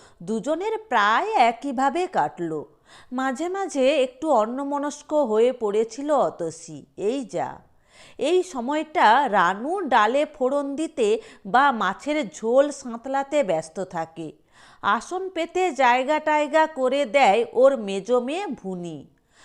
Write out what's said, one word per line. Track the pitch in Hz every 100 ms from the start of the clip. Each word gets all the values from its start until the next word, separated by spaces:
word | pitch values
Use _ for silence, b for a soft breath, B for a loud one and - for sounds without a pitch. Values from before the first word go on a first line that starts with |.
| B B
দুজনের | 175 220 262 320 427 440
প্রায় | - 233 208 240 403
একইভাবে | 440 240 233 277 247 269 320 359
কাটল। | 190 147 - 170 156 - _ B B B
মাঝে | 254 269 254 349
মাঝে | 392 370 285 262 302
একটু | 262 - 320
অন্যমনস্ক | 240 220 262 277 285 285 - -
হয়ে | 302 247 214 247
পড়েছিল | 247 214 214 226 - 294
অতসী, | 277 170 - 165 - - 147 - -
এই | 196 277
যা। | 208 170 135 139 _ _ b b b b
এই | 285 370
সময়টা | 359 262 240 302 311 339 220 247 262
রানু | 202 175 196 277 403
ডালে | 302 240 214 277 302
ফোড়ন | - 254 285 277 277
দিতে | 320 277 208 220 B B 196
বা | 233 285
মাছের | 233 185 - 285 302 226
ঝোল | - 220 262 294
সাঁতলাতে | 277 247 233 269 269 277 294
ব্যস্ত | 190 160 - 196
থাকে। | 185 170 165 - 156 - _ b b b
আসন | 202 226 - 370 381
পেতে | 330 330 359 370
জায়গা | 262 240 254 262 302
টায়গা | 311 302 294 311 311
করে | 311 254 285
দেয় | 247 277 226 220 226
ওর | 226 269 254
মেজ | 202 196 190
মেয়ে | 247 247 339 403
ভুনি। | 220 190 180 175 147 - _ _ b